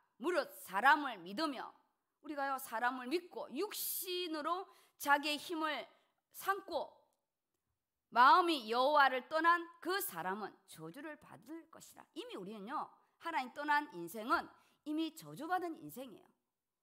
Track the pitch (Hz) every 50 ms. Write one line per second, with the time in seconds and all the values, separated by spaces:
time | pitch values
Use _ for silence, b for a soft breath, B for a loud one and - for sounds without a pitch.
0 | _ _ _ - 214 330 359 311 254 - - - - - 180 196 220 269 302 302
1 | 285 269 233 190 165 180 202 208 330 311 269 214 165 - - _ _ _ _ _
2 | _ _ _ _ - 302 302 277 269 277 269 262 262 - 233 220 240 247 262 254
3 | 247 247 285 359 349 - - 226 185 202 220 277 392 415 - - - - - -
4 | 349 370 359 359 359 339 311 311 285 320 349 370 392 b b b b b b b
5 | - 285 285 294 277 302 294 277 - - 370 311 320 311 294 254 196 - _ _
6 | _ _ _ _ _ _ - - - - 392 403 - - 349 277 - - - _
7 | _ _ _ _ _ _ _ _ _ _ _ _ _ _ _ _ _ _ _ _
8 | _ _ - 226 247 277 320 359 359 339 330 277 220 214 220 247 262 285 302 294
9 | 269 262 262 254 254 - 311 320 320 330 349 349 339 330 - - - 302 370 403
10 | - - 190 170 160 185 190 214 208 160 139 - _ - - - 156 160 170 269
11 | 294 320 302 - - - 135 135 190 240 311 330 302 _ - 202 - - - -
12 | - _ - 311 440 494 440 254 185 185 226 214 190 214 285 294 190 - - b
13 | b b b b - 330 320 311 262 247 - 302 294 302 294 294 294 294 - 175
14 | 170 170 - 226 214 247 320 320 - - b b b b b b b 294 302 311
15 | 320 320 311 - - 147 151 180 285 330 370 370 349 339 320 - - 151 151 240
16 | 269 254 185 - - _ _ _ _ _ _ _ _ _ _ _